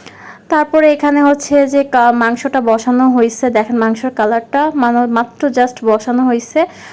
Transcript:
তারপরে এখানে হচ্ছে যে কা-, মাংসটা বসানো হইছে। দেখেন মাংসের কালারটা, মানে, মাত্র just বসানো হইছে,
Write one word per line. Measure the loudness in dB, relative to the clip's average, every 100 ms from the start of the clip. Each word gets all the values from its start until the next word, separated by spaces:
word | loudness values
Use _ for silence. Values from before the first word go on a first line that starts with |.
| -20 -20 -20 -20 -4
তারপরে | -2 0 2 2
এখানে | 2 0 2
হচ্ছে | 2 0 0 0 2
যে | 0
কা-, | 0 2 2
মাংসটা | 2 0 -2 -4 -2
বসানো | 0 0 0 0 2
হইছে। | 2 0 0 -2
দেখেন | -2 -2 0
মাংসের | -2 -2 -4
কালারটা, | -2 -2 -2 -2 -2 -2 0
মানে, | 0 0 0
মাত্র | -2 -4 -4 -2
just | 0 -2 0 0
বসানো | 0 0 0 0
হইছে, | 0 -2 -2 -2 -6 -20